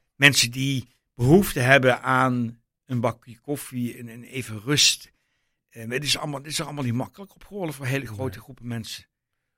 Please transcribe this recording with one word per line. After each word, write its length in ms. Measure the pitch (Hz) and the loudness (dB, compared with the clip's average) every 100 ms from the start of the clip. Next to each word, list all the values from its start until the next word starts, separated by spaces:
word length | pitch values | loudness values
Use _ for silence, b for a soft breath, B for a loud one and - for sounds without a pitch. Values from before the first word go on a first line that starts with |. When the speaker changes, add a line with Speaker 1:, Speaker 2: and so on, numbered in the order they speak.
| _ - | _ 4
Speaker 1:
Mensen 360 | 139 131 120 | 4 4 0
die 360 | 127 135 131 - _ _ - | 0 -2 -2 -6 _ _ 0
behoefte 440 | 123 185 196 - | 6 6 6 2
hebben 420 | 123 139 127 120 | 6 6 6 2
aan 600 | 131 127 131 123 117 117 _ _ - | 2 2 4 2 -2 -6 _ _ -6
een 140 | 123 | -2
bakje 400 | 120 - - 113 | -2 -4 -16 -16
koffie 580 | - 143 - 127 120 - | -8 -8 -8 -6 -6 -8
en, 100 | 120 | -16
en 140 | 117 | -16
even 360 | 117 131 110 107 | -12 -10 -8 -8
rust. 500 | 117 143 - - - _ _ _ _ _ _ | -2 2 4 2 -8 _ _ _ _ _ _
Ehm, 200 | 117 113 | -12 -6
het 140 | 135 | -4
is 140 | 143 - | -2 -4
allemaal, 220 | 156 139 | -4 -8
het 80 | 147 | -8
is 100 | 143 | -8
allemaal 220 | 151 147 | -8 -4
niet 100 | 123 | -4
makkelijk 420 | 117 113 - 196 _ | -2 -6 -12 -20 _
op 80 | |
geworden 320 | - 202 165 135 | -16 -8 -8 -6
voor 100 | 127 | -4
hele 200 | 139 123 | -4 -6
grote 240 | 107 131 | -8 -8
Speaker 2:
Nee. 100 | - | -8
Speaker 1:
groepen 280 | - 127 120 | -18 -16 -10
mensen. 380 | 117 110 - - _ _ _ _ | -8 -8 -14 -18 _ _ _ _